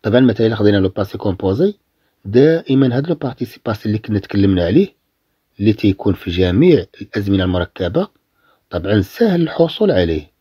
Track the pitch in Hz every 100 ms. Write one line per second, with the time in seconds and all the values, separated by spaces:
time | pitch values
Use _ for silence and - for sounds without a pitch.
0 | 113 120 131 104 110 107 104 101 95 101
1 | 98 104 104 90 95 104 190 208 _ _
2 | _ _ 101 113 147 165 160 135 135 120
3 | 156 170 131 - 120 - - 107 107 107
4 | - 104 - 101 98 92 85 123 196 _
5 | _ _ _ _ _ _ 101 104 104 95
6 | 107 92 - 87 92 92 180 143 82 -
7 | 104 104 101 98 92 90 87 - 90 117
8 | 202 _ _ _ _ _ _ 87 90 104
9 | 95 - 233 175 165 - 165 - 214 113
10 | 85 78 71 _